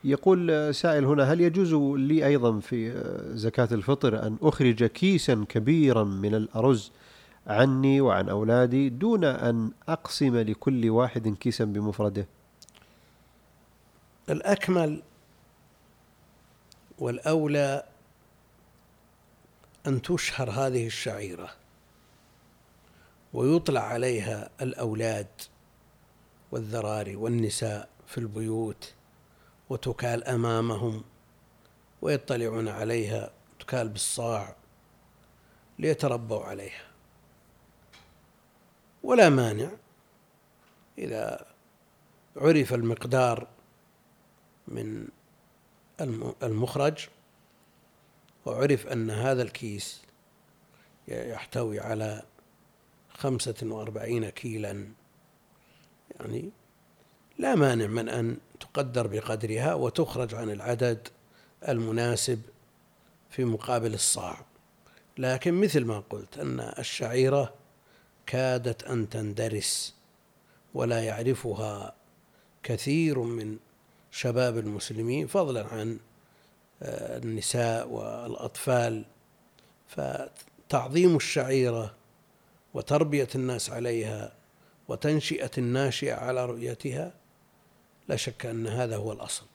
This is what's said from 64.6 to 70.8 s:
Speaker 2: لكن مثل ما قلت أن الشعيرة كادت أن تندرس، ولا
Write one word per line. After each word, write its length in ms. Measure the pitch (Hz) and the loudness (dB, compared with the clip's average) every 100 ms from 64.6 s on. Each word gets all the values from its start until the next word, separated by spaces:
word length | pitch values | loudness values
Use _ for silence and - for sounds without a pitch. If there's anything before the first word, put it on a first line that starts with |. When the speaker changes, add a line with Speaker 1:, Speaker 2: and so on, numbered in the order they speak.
| _ _ _ - _ - | _ _ _ -20 _ -4
Speaker 2:
لكن 360 | 127 127 180 | -2 0 0
مثل 300 | 175 202 151 | 2 4 4
ما 160 | 117 104 - | 2 -4 -8
قلت 280 | 104 101 - | -12 -12 -8
أن 220 | 147 127 | -6 -6
الشعيرة 920 | 113 - 120 - 113 123 131 139 123 - _ _ _ _ _ _ - | -6 -8 -8 -6 -2 2 4 2 0 -8 _ _ _ _ _ _ -6
كادت 580 | 131 131 127 120 113 | -2 0 0 -2 -6
أن 240 | - 123 107 | -4 -4 -2
تندرس، 840 | 113 107 101 113 104 - - - - _ _ _ _ _ _ _ | -4 -6 -4 -4 -2 -4 -4 -6 -12 _ _ _ _ _ _ _
ولا 300 | 135 | -4